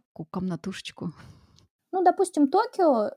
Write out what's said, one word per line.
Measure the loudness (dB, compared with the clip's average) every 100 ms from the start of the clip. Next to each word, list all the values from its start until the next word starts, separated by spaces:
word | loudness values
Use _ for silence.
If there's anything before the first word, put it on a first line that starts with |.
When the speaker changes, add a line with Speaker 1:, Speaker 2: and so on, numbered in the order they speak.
| _
Speaker 1:
ку-, | -18 -12
комнатушечку. | -8 -6 -8 -8 -12 -14 -12 -12 -12 -20 -20 _ _ _ _ _
Speaker 2:
Ну, | 0
допустим, | 2 2 0 0 2
Токио | 2 0 0 2 2 0